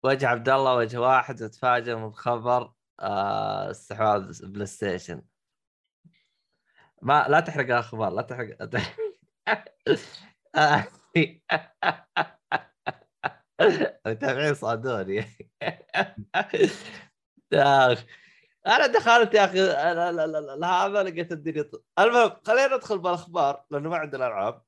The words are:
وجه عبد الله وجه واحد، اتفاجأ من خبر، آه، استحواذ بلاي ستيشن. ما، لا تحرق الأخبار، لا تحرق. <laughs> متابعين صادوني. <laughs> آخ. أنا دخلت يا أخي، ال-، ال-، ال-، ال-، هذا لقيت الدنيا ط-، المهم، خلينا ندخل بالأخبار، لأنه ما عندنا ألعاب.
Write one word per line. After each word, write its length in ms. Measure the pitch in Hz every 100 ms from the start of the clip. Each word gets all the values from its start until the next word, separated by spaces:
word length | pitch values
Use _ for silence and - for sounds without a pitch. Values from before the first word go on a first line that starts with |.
| 131
وجه 220 | 135 131
عبد 220 | 120 123
الله 260 | 135 135 123
وجه 260 | 113 120
واحد، 400 | 123 131 123 120
اتفاجأ 540 | 110 - 127 123 117 113
من 180 | 110
خبر، 600 | 104 123 120 117 123 117 _ _ -
آه، 720 | 98 101 98 104 104 101 95
استحواذ 800 | 95 - 107 110 104 95 - -
بلاي 140 | 101 98
ستيشن. 560 | - 104 92 - 82 _ _ _ _ _ _ _ _ _ _ _ _ _ _ _ _ _ _
ما، 240 | 117 147 -
لا 100 | 151
تحرق 260 | 165 147 127
الأخبار، 480 | 120 113 110 104
لا 80 | 92
تحرق. 360 | 120 123 110 - 92 - - - 427 - _ _ - 214 - _ - - - - - _ _ - 151 147 - _ _ 170 151 - - - - _ - 160 _ - 165 _ _ 147 - _ - - _ _ - - _ -
<laughs> 460 | 427 - - - -
متابعين 460 | 113 277 131 151
صادوني. 680 | 143 110 113 127 113 95 101
<laughs> 60 | 110 _ - _ 160 165 _ - 196 - 208 180 202 - - - - - - _ _ _ _
آخ. 520 | 156 139 139 127 120 - - _ _ _ _ -
أنا 200 | 370 277
دخلت 460 | 403 226 240 220
يا 120 | 214 196
أخي، 160 | 185
ال-، 360 | 190 143 160 170
ال-، 220 | 175 170
ال-، 160 | 156 156
ال-، 280 | 147 139
هذا 400 | 170 180 196 208
لقيت 280 | 190 170 170
الدنيا 300 | 160 156 151
ط-، 200 | 147 - _ -
المهم، 320 | 214 240 220 - -
خلينا 280 | 233 269 262
ندخل 220 | - 202
بالأخبار، 680 | 175 175 170 170 139 143 _
لأنه 180 | 147 151
ما 80 | 170
عندنا 300 | 151 135 127
ألعاب. 360 | 104 104 123